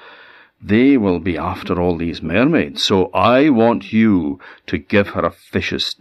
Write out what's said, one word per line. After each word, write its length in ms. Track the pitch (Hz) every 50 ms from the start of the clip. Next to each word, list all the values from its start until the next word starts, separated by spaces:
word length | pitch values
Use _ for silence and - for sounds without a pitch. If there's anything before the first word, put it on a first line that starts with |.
| - - - - - - - - - _ _ _
They 360 | - 87 104 113 127 139 143
will 240 | 127 104 95 90 85
be 180 | 78 92 85 73
after 420 | 78 90 90 - - - 92 85
all 160 | 87 90 87
these 240 | 80 85 85 78 -
mermaids, 640 | - 78 82 101 127 156 170 127 80 71 - - -
so 300 | - 107 95 90 - -
I 340 | 92 98 110 123 131 143 160
want 440 | 135 113 113 117 113 - - - 113
you 480 | 110 113 110 101 90 80 71 69 - - - - - _
to 100 | - -
give 340 | 82 - _ 110 101 101 -
her 140 | - 98 80
a 60 | 85
fish's 640 | - _ _ _ - 98 90 - - 69 - - - -